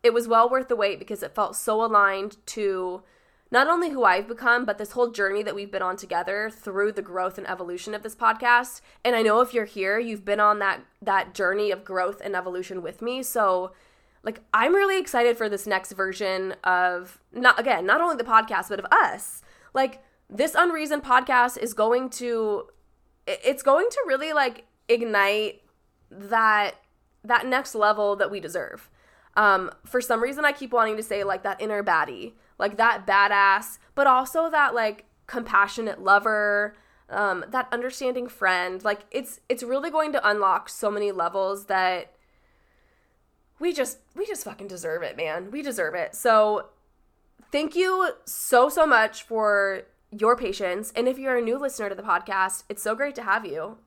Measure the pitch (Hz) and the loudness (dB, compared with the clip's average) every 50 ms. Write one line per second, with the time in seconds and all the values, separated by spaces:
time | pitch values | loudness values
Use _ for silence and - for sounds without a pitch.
0 | - 233 226 240 233 226 226 226 233 240 254 262 254 254 240 220 202 202 185 - | 4 4 2 2 0 2 4 4 4 4 2 -2 0 -2 -2 0 0 -2 -2 -6
1 | - - 214 196 - - _ - 202 - 202 - - - 214 220 226 226 214 202 | -10 -12 -10 -10 -10 -8 _ -4 -4 -4 -4 -6 -4 -2 0 0 0 2 4 4
2 | 202 196 196 196 196 208 208 _ _ - - 220 208 196 190 185 185 180 180 185 | 4 4 2 -2 -6 -8 -10 _ _ -14 -8 -4 -2 -2 -2 -2 -4 -6 -8 -10
3 | _ _ _ _ _ _ _ _ _ _ - 247 277 311 339 339 359 320 285 262 | _ _ _ _ _ _ _ _ _ _ 2 4 4 4 2 0 0 -4 0 2
4 | 233 190 180 190 208 226 233 226 254 240 240 247 247 214 208 208 214 208 - 247 | 4 4 4 2 -2 -6 -12 -2 2 2 2 2 0 -2 -4 -6 -8 -8 0 -2
5 | 247 240 233 208 202 196 196 208 214 208 175 202 202 202 202 196 185 180 185 202 | -2 0 0 -2 -2 0 0 -2 -4 -4 -6 -8 -10 -8 -6 -4 -4 -4 -4 -6
6 | 196 - 180 170 180 185 196 208 214 220 220 - - 214 185 196 202 214 208 202 | -8 -4 -4 -4 -4 -4 -4 -4 -6 -8 -10 -12 -14 -6 -2 -2 -2 0 -2 -4
7 | 196 190 175 185 185 190 185 202 190 185 185 180 180 175 180 180 - 220 214 - | -10 -6 -6 -4 -4 -4 -6 -8 -8 -8 -8 -8 -8 -10 -10 -10 -8 -10 -10 -10
8 | 220 220 - _ 233 220 220 226 247 240 240 240 254 247 - - _ _ _ _ | -10 -12 -6 _ 2 2 2 2 2 4 4 4 2 -2 -12 -18 _ _ _ _
9 | - 247 247 226 226 220 208 233 254 247 247 233 214 208 - 202 190 190 202 226 | 0 0 2 4 4 4 6 4 4 4 0 -4 -4 -4 -6 -4 -2 -2 0 -2
10 | 240 226 220 208 190 196 202 208 208 208 208 208 202 190 - - - _ _ _ | -2 -4 -8 -8 -4 -2 0 4 4 4 4 2 0 -2 -2 -2 -8 _ _ _
11 | 208 214 196 190 190 190 - - 190 180 190 208 208 202 185 202 208 - 190 185 | -2 0 2 2 0 -2 -4 -2 0 0 0 0 0 -2 -2 -4 -6 -6 -4 -2
12 | 185 190 202 - - 202 196 185 180 185 180 180 185 - 190 185 175 190 170 - | -2 -2 -4 -6 -8 -6 -6 -4 -4 -4 -8 -8 -8 -8 -10 -10 -10 -10 -10 -8
13 | 226 233 254 262 254 - - 240 214 196 185 180 185 185 - _ _ _ _ _ | -8 -6 -6 -6 -8 -4 0 2 2 2 2 2 -2 -6 -12 _ _ _ _ _
14 | _ _ _ _ _ 220 220 - _ _ - 214 233 302 359 392 392 392 381 381 | _ _ _ _ _ -8 -8 -8 _ _ 0 2 4 4 4 4 4 2 0 -2
15 | - - - 240 240 240 240 233 226 214 208 196 202 214 196 190 185 - 196 190 | -2 -2 0 2 4 4 2 2 -2 -4 -4 -6 -2 -2 -2 -2 -2 -6 -6 -4
16 | 190 190 185 - 214 190 190 185 190 190 - - - 185 180 180 180 180 180 180 | -4 -4 -4 -4 -2 -2 -2 -2 -4 -6 -8 -4 0 0 2 2 2 0 0 -4
17 | 185 185 - _ _ _ - 233 247 254 - - 220 262 220 170 180 196 220 311 | -10 -12 -20 _ _ _ -10 6 6 6 6 6 2 2 0 2 2 2 2 4
18 | 339 349 311 240 233 240 226 220 220 220 214 185 190 - 208 190 190 - 320 427 | 4 0 0 -2 -2 4 4 4 4 4 -4 -4 -4 -4 -6 -6 2 4 4 4
19 | 349 196 - 202 - - - - _ - _ _ _ - _ 262 269 262 262 - | 4 4 0 -6 -12 -14 -16 -16 _ -20 _ _ _ -6 _ -2 -2 -2 -4 -12
20 | _ _ _ _ _ _ 196 208 285 311 311 - 349 349 330 311 302 285 302 294 | _ _ _ _ _ _ -2 -2 -2 0 4 2 2 2 2 -2 -2 -4 -4 -4
21 | - 254 247 254 262 277 262 247 240 262 - - - 233 208 - 214 226 240 247 | 0 2 2 2 4 4 2 4 4 2 0 -6 -8 -6 0 0 2 2 2 0
22 | 262 254 - - 240 240 233 226 220 214 208 - - - _ _ _ _ _ _ | -2 -6 -10 -8 -6 -4 -4 -2 -2 -2 -4 -4 -6 -12 _ _ _ _ _ _
23 | _ _ _ _ _ - 190 - - 254 277 262 - 277 269 311 392 480 - 587 | _ _ _ _ _ -8 -8 -2 0 -2 -2 0 2 4 4 4 4 0 -2 -4
24 | 494 339 269 269 302 320 311 302 269 254 226 - - _ _ _ _ - 233 233 | -2 -2 -2 -2 -2 -2 0 0 0 0 -2 -8 -20 _ _ _ _ 0 0 0
25 | 233 226 214 202 196 196 208 214 214 214 - _ _ _ _ _ _ _ _ _ | 0 0 2 2 2 2 2 0 -2 -4 -8 _ _ _ _ _ _ _ _ _
26 | _ _ - 196 202 196 233 226 226 220 214 208 208 - - _ _ _ _ _ | _ _ -20 -20 -6 -2 0 2 4 4 4 2 2 0 -4 _ _ _ _ _
27 | _ _ _ _ - 214 240 233 247 254 254 262 269 - - 220 208 208 214 214 | _ _ _ _ -2 0 0 0 2 2 0 0 0 -2 0 2 4 4 4 4
28 | 208 202 202 196 196 190 202 196 170 156 170 180 123 - - - - _ _ _ | 2 0 2 0 -2 -2 -2 -8 -10 -8 -8 -8 -8 -8 -12 -18 -20 _ _ _
29 | _ _ _ _ _ _ _ - 214 202 196 185 185 - - _ _ - - 247 | _ _ _ _ _ _ _ 4 6 6 4 4 2 -4 -10 _ _ -4 -4 -4
30 | 247 - 233 226 233 262 277 285 302 285 285 285 269 240 240 240 226 220 214 214 | 0 0 0 0 0 -4 -2 0 0 0 0 0 -8 -2 0 2 2 2 0 -6
31 | 220 - 208 202 196 196 185 185 185 202 190 - 220 214 214 202 208 196 170 156 | -6 -6 -4 -4 -2 -2 -4 -4 -4 -6 -6 -6 -6 -4 -4 -2 0 2 2 2
32 | 151 147 123 92 101 - _ _ _ _ _ - - 208 208 208 226 233 220 202 | 2 -2 -6 -14 -14 -16 _ _ _ _ _ -4 -4 -4 0 2 2 2 2 0
33 | 190 202 196 202 202 202 208 202 196 196 196 208 220 - - - _ _ _ 285 | 0 2 4 4 6 6 4 4 6 6 4 4 0 -8 -16 -18 _ _ _ 4
34 | 277 277 254 254 262 262 - 320 330 330 320 302 285 269 - 240 226 214 208 - | 4 6 6 4 2 0 -2 -2 -2 0 2 2 2 2 2 0 -2 -2 -4 -8
35 | _ _ _ _ _ - - - 220 - - 196 202 196 - - 226 214 - - | _ _ _ _ _ -10 -10 -10 -4 2 2 2 2 2 -2 -6 -6 -6 -8 -4
36 | 190 196 202 202 202 226 214 208 208 208 202 202 208 214 214 _ _ _ _ _ | 2 4 4 4 4 2 0 2 0 0 0 0 -2 -4 -6 _ _ _ _ _
37 | _ _ - - 208 196 185 180 - - 240 254 247 247 - 233 240 262 254 - | _ _ -4 -2 -2 0 -2 -4 -6 -4 -4 -4 -4 -2 -4 -4 -4 -6 -8 -4
38 | 277 254 240 254 240 247 - - 202 185 185 180 180 180 185 185 196 214 208 208 | -4 -4 -4 -4 -8 -8 -8 -2 0 0 2 0 -2 -4 -6 -4 -4 -4 -4 -4
39 | - _ - 277 262 - - - _ _ 262 233 254 233 254 277 277 339 294 311 | -8 _ -8 -8 -8 -8 -16 -20 _ _ -6 -6 -4 -4 -4 -4 -4 -2 -2 -2
40 | 311 302 277 269 - 208 208 208 196 190 175 - - - - - 233 208 208 208 | -2 0 -2 0 0 0 0 2 2 2 0 0 -4 -8 -12 -4 -4 -4 -2 -2
41 | 208 202 190 185 170 175 185 196 190 190 196 196 202 - 196 190 185 180 185 175 | -4 -4 -2 -2 -4 -2 -2 -2 -2 -2 -4 -8 -6 -2 -2 0 0 0 -2 -2
42 | - - _ _ _ _ _ _ _ _ _ _ _ _ _ _ _ _ _ _ | -8 -12 _ _ _ _ _ _ _ _ _ _ _ _ _ _ _ _ _ _
43 | _ _ _ _ _ _ _ _ _ _ _ _ 311 349 349 302 254 240 - _ | _ _ _ _ _ _ _ _ _ _ _ _ -4 -4 -2 -2 -4 -4 -6 _
44 | _ _ _ 320 415 427 392 - - 208 208 - 196 202 185 175 175 160 156 170 | _ _ _ -10 -8 -8 -8 -10 -10 -14 -14 -14 -14 -14 -14 -10 -6 -6 -6 -4
45 | 170 117 - 127 165 156 156 175 185 202 226 294 285 285 240 202 175 156 165 175 | -6 -8 -6 -6 -6 -6 -6 -8 -8 -10 -10 -8 -8 -8 -4 -4 -4 -4 -2 -4
46 | 165 - - - - 240 220 214 214 214 208 202 - - _ _ _ _ _ _ | -6 -6 -8 -2 2 4 6 6 6 4 2 -2 -4 -10 _ _ _ _ _ _
47 | _ _ _ _ _ _ _ _ _ _ - 285 311 311 311 349 370 370 381 370 | _ _ _ _ _ _ _ _ _ _ -2 -2 -2 -2 0 0 0 2 2 2
48 | 370 320 247 - _ - - - - - 254 240 254 294 - 349 311 302 254 226 | 0 0 -2 -8 _ -14 -12 -10 0 4 6 6 6 6 4 2 4 6 6 4
49 | 220 220 - - - _ 233 220 214 208 202 202 196 196 190 185 - _ _ _ | 4 0 -2 -12 -12 _ -4 0 0 2 2 2 0 0 -2 -6 -12 _ _ _
50 | _ _ - 208 214 226 247 233 247 190 196 - 202 180 180 202 214 - - 226 | _ _ -6 0 2 2 2 2 0 -6 -6 -4 -4 -4 -4 -6 -8 -6 -4 -2
51 | 240 254 262 269 269 269 254 247 233 226 240 277 285 269 262 - 214 202 196 196 | -2 -2 -2 -2 -4 -2 -2 0 0 -2 -2 -2 -4 -6 -6 -6 -8 -8 -6 -6
52 | 202 214 175 233 226 - 190 190 190 185 - - - _ 208 208 - 214 226 226 | -2 0 0 -2 0 -4 -2 -2 -2 -2 -4 -8 -10 _ -12 -6 -4 -4 -2 -2
53 | 277 285 277 262 226 202 196 226 220 180 139 160 160 202 226 220 _ | -4 -6 -6 -8 -2 -2 -2 -2 -2 -6 -8 -8 -8 -10 -12 _ _